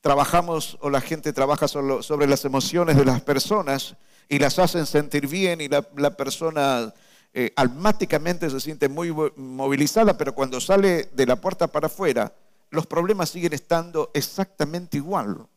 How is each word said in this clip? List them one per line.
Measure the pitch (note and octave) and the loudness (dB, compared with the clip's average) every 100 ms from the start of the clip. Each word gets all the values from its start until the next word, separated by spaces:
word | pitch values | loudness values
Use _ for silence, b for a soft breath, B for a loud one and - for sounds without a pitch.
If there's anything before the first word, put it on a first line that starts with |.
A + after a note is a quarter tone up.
trabajamos | D3 C#3 C3+ E3+ E3+ D#3+ - - | 2 2 4 2 2 -2 -4 -6
o | C#3+ | -2
la | C#3 | -2
gente | - D#3+ D3+ | -2 -6 -4
trabaja | C#3+ C3+ D3 D3+ | 0 0 2 0
solo | D3 C#3 C3+ | -2 -2 -2
sobre | A#2 D3 C#3+ | -2 0 2
las | C#3 C#3 | 2 2
emociones | C3+ B2+ F3 E3+ C#3 | -2 0 0 4 6
de | |
las | C3+ B2 | 6 2
personas | - C#3+ - G#3 D3+ C3+ - - b b b | 0 -2 0 -2 0 -4 -6 -14 b b b
y | C#3+ | 0
las | C#3 - | 2 4
hacen | F3+ - - | 2 2 0
sentir | D3+ D3 D3 C#3 | 0 0 -2 -2
bien | E3+ F#3 E3+ | 0 0 0
y | D3 | 0
la, | C#3+ C#3+ C#3+ | -2 -2 -2
la | C#3+ C#3+ | -2 0
persona, | C3+ - E3 D#3 C#3 B2+ A2+ - b b b | -6 -4 -4 0 0 0 -2 -10 b b b
eh, | - B2 - | -4 -2 2
almáticamente | C3 C3 G3 - - D#3 E3+ F3 E3 | 0 2 0 2 0 -2 -2 -4 -4
se | C3 | -4
siente | C#3+ D3+ C#3+ | -8 -2 -2
muy | C#3+ F3 | -2 -6
mo-, | D#3 D3+ - | -2 -4 -4
movilizada, | C3 C3 C3+ C#3 D3 A3 A3+ F3 | -14 -6 -2 0 2 4 4 4
pero | C#3 | -2
cuando | C#3 C3+ B2+ | -2 -4 -4
sale | - G3 G3 F3 - | 2 4 4 2 -2
de | A#2+ B2+ | 0 2
la | B2+ | 2
puerta | F#3+ F#3 E3 | 0 -2 -2
para | - - | 0 -4
afuera, | - F#3 B2 G2+ _ _ _ _ | -2 0 0 -2 _ _ _ _
los | D3+ D#3+ | -6 -2
problemas | E3 F3 G#3 D#3+ | -2 0 0 0
siguen | F#3 F3 | -2 -2
estando | D3+ - E3+ E3+ E3 D3 | -4 0 -2 0 -4 -2
exactamente | D3+ - - F#3+ _ D3+ E3+ F3 C#3+ | -2 -4 -4 -6 _ -4 -4 -6 -6
igual. | D3 F#3+ G#2 F#2+ - | -4 -4 -4 -6 -12